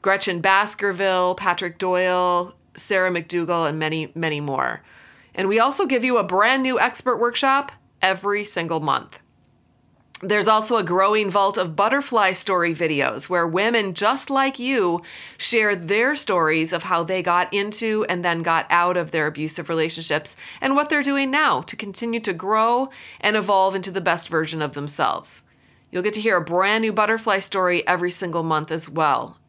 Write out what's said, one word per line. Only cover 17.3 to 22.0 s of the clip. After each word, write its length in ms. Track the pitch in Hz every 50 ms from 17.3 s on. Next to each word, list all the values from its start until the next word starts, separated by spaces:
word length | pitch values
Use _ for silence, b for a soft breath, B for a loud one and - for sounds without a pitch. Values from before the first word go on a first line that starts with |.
| 175 180 180 180 196
into 520 | 202 202 214 208 - 233 220 214 214 -
and 160 | - 180 175 175
then 180 | 175 170 170
got 240 | 165 175 165 160 - -
out 260 | 165 175 175 180 185
of 160 | 180 165 160
their 160 | - 160 151
abusive 400 | 151 147 147 156 156 - - 156
relationships 680 | - 170 165 160 165 165 165 156 - 156 156 156 - - B B B B B
and 140 | - 262 277
what 100 | 285 294
they're 140 | 294 311 294
doing 280 | 269 277 277 277 277 262
now 300 | 269 294 311 262 165 127 170
to 120 | - -
continue 460 | - - 202 190 -